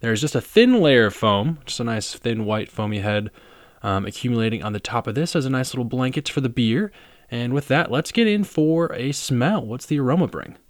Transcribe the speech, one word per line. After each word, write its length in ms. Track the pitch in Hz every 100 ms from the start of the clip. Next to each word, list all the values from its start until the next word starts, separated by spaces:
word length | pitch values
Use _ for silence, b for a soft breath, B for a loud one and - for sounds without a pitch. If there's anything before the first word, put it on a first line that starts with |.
There's 220 | 117 110
just 120 | 147
a 60 | -
thin 400 | - - 247 247
layer 240 | 160 131
of 100 | 107
foam, 440 | - 110 101 113 160 -
just 120 | -
a 60 |
nice 300 | 117 113 -
thin 320 | - 123 113 104
white 240 | 107 -
foamy 300 | - 107 104
head, 300 | 101 104 107 B B B B B
um, 240 | 101 98 98
accumulating 560 | - 123 120 113 110
on 100 | 107
the 80 | 104
top 260 | - 120 117
of 80 |
this 220 | 113 165 170
as 80 |
a 60 | 131
nice 240 | 131 131
little 100 | -
blanket 460 | 120 127 131 131 143
for 100 | -
the 80 | 131
beer. 420 | 117 113 113 208 B B B B
And 220 | 120 120
with 160 | 135 -
that, 220 | 135 170
let's 200 | 139 165
get 160 | - 226
in 160 | 208
for 480 | 196 - 156 160 170
a 180 | - 131
smell. 520 | 143 - 123 131 208
What's 200 | 110 120
the 160 | - 151
aroma 280 | 127 156 156
bring? 280 | 76 - - _